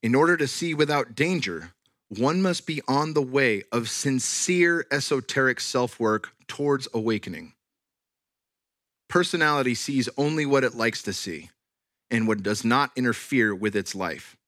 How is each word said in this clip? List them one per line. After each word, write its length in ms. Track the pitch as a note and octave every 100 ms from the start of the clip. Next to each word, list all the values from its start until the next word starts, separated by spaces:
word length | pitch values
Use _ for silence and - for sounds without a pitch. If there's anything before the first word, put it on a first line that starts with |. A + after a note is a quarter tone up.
In 140 | A#2 B2+
order 220 | E3 E3+
to 100 | C#3
see 260 | - E3+
without 420 | D3+ D3 D3 B2+ A#2
danger, 580 | D#3+ F3+ G2+ E2 E2+ _ _ _ _
one 340 | G#2 C3 F3
must 240 | F#3+ F3 -
be 160 | D3+ -
on 260 | C3+ D#3
the 80 | D3+
way 420 | C3 C3+ C3 G#2 -
of 200 | A#2+ A2+
sincere 960 | - C#3+ C3 - - - F3+ E3+ E3+ -
esoteric 720 | C#3+ - C3+ B2 - C3 B2
self-work 720 | - C3 B2 - A2+ G#2+ - _ -
towards 400 | - C#3+ C#3 C3+
awakening. 580 | A2+ A2 A2 - F2+ E2 _ _ _ _ _ _ _ _ _ _ _ _ _ _ _ _
Personality 680 | F3+ F3 F3 D#3 D3 B2+ A#2
sees 320 | - C#3 A#2+ -
only 300 | D3 D#3 C#3+
what 180 | C#3
it 120 | B2+ A2+
likes 260 | A2+ -
to 80 | -
see 380 | F#2+ - D#2 D#2+ _ _ _ _ _ _
and 160 | A#2 A2
what 180 | G#2+
does 200 | G2 G#2
not 280 | A#2 B2+ C#3 -
interfere 580 | B2 A2 - C3+ A2
with 220 | F#2+ G#2 G2+
its 180 | F#2
life. 440 | F#2+ F2+ C#2+ - _